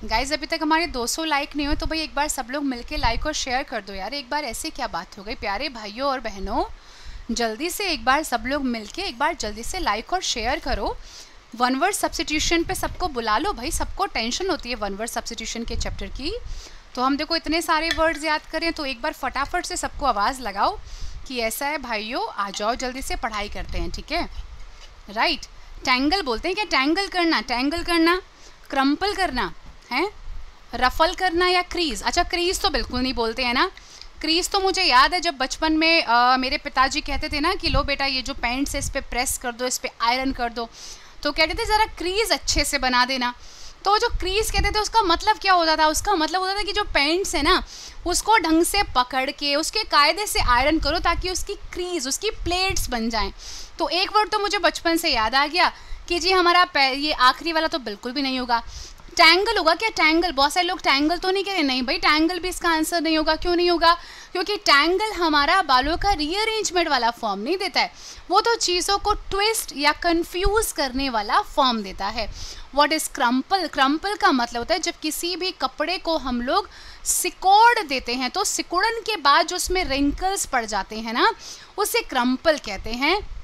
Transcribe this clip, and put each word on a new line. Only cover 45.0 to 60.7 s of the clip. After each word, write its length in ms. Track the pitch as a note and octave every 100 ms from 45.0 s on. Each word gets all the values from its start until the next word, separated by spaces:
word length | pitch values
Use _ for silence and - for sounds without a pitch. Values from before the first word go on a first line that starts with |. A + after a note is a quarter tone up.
मतलब 360 | G4+ E4+ G4+ G#4+
क्या 140 | G4
होता 240 | F4+ E4 D#4
था? 100 | D#4
उसका 280 | D#4 G#4
मतलब 260 | G4 D#4 F4
होता 140 | F#4
था 80 | G4
कि 100 | G4
जो 100 | G#4
paints 520 | G#4 D#4+ C#4+ F4 G4
है 80 | E4
ना 220 | D4 F4+ - - - - E4
उसको 320 | F4 - A4
ढंग 260 | E4+ D#4+
से 180 | E4+ D4+
पकड़ 480 | - B3+ B3+ C4 C4+
के 260 | D4 D4 C#4+
उसके 280 | D#4+ G#4+
कायदे 420 | G#4+ D#4 D4 E4+ G#4
से 140 | G#4
iron 380 | B3 B3 C#4 D#4+
करो 200 | C#4+ E4
ताकि 320 | F4 E4+ F4+
उसकी 240 | F#4 -
crease, 540 | G4+ - - F4+ F4 B3+
उसकी 220 | C4+ G#4
plates 580 | - - F4+ F#4+ F#4+ -
बन 220 | B3 A3+
जाएं। 220 | A3+ G3 - - - - -
तो 100 | D#4+
एक 280 | E4 F#4+ G#4+
word 140 | G#4+
तो 80 | G#4+
मुझे 200 | G4+ G4+
बचपन 380 | E4+ D4+ E4+ E4
से 140 | E4
याद 240 | B3+ A3
आ 120 | C4 D4
गया 260 | D#4+ D#4 - - - -
कि 100 | F4
जी 140 | E4
हमारा 320 | F#4+ F4 F4
पै-, 320 | F4+ D4 C4+ C4
ये 160 | D4
आखिरी 400 | D4+ B3+ C4+ D#4
वाला 140 | D#4+ D#4+
तो 120 | D#4+
बिल्कुल 340 | A3+ G3+ A#3+
भी 100 | B3+
नहीं 180 | C4+ C4
होगा, 220 | B3 A#3 A#3 - - - - -
Tangle 420 | E4 F4 G#4 G#4
होगा 160 | D#4+
क्या? 140 | E4 A4
Tangle, 440 | G#4+ D#4 D#4+ F4+
बहुत 200 | C4+ C#4
सारे 140 | E4
लोग 140 | F4